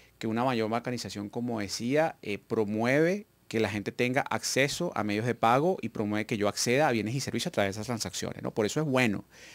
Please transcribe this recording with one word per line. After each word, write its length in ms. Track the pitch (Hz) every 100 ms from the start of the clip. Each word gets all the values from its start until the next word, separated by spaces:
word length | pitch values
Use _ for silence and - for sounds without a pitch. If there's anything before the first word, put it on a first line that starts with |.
| - -
que 100 | 113
una 160 | 113
mayor 260 | 131 113 110
bancarización, 580 | 117 123 120 101 101 101
como 300 | 120 120 110
decía, 560 | 98 - 117 147 160 -
eh, 160 | - 98
promueve 880 | - 110 104 107 117 143 165 202 - _ -
que 100 | 113
la 100 | 104
gente 220 | 104 104
tenga 300 | - 123 131
acceso 720 | - 110 - 131 139 - 175
a 80 | -
medios 240 | 104 104 123
de 80 |
pago 440 | 110 113 131 175 -
y 60 | 113
promueve 380 | - 104 107 110
que 100 | 113
yo 100 | 101
acceda 400 | - 117 131 151
a 60 |
bienes 240 | 113 104 131
y 40 |
servicios 280 | 101 117 -
a 20 |
través 240 | - 98
de 60 | 107
esas 60 | 113
transacciones, 540 | 113 - - - -
¿no? 120 | 120
Por 120 | -
eso 140 | 104 151
es 80 | 156
bueno. 380 | 127 117 95 - - -